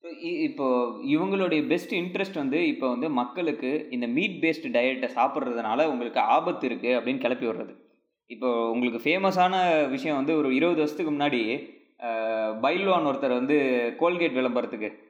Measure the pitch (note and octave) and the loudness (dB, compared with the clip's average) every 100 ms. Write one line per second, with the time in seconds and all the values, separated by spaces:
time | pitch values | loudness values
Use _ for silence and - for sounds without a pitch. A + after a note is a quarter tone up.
0 | E3+ D#3+ E3+ E3 D#3 - C3+ B2 A#2+ A2 | -14 -10 -6 -2 -2 0 2 2 0 -4
1 | C3+ D3+ F#3 G3 F3+ D#3 C3+ E3+ - G3+ | 0 0 2 0 2 0 2 -2 0 -4
2 | F3+ F#3 F#3+ E3+ C3+ D3+ E3 C3+ C3 A#2+ | -2 -4 -4 -2 -2 0 0 0 -2 -2
3 | D#3 B2+ - F3+ E3 B2 B2+ D3+ - B2 | -2 0 -2 -2 -4 -2 -2 -4 -4 -6
4 | A#2+ B2+ G#3 E3+ D#3+ D3+ C3+ A#2+ B2+ C3 | -2 0 -2 0 0 0 0 2 2 0
5 | B2+ A#2+ C3 C#3+ B2+ A#2 A2 A#2+ D#3+ B2+ | -4 2 2 2 -2 -2 -2 2 2 0
6 | A#2+ B2 G#2+ D3 E3+ - C3 A2+ A#2 B2 | -2 0 4 4 2 -2 -4 -2 0 2
7 | A#2+ C3+ B2 B2 A#2 A2 A2 - _ _ | 0 -2 0 0 -2 -4 -8 -14 _ _
8 | _ _ _ A2 B2 A#2 A2+ A#2 B2 A#2 | _ _ _ -4 0 0 0 2 0 0
9 | D3 F3+ G3 F#3 F3+ F#3+ F3+ D#3+ C#3+ C3 | 0 2 2 2 2 2 2 4 2 -2
10 | D3 D3 C#3+ D#3+ C#3 C3 E3+ D#3+ D3+ D3+ | -2 -2 0 2 2 2 2 2 0 -2
11 | D#3+ D3 C#3+ B2 A2 B2+ - - _ _ | -4 0 0 0 0 -4 -8 -20 _ _
12 | A#2+ A2+ A2 A2 A2 A2 C3 F3+ G3 F3+ | -6 -4 -2 -2 -2 0 0 0 2 2
13 | D3+ C3 C3+ B2 C3 D3 C3+ B2 A#2 - | 2 0 0 0 2 2 4 2 0 0
14 | E3+ F3 E3 B2+ B2+ A#2+ A#2 A2+ G#2+ - | 0 2 0 0 0 0 -2 -6 -8 -10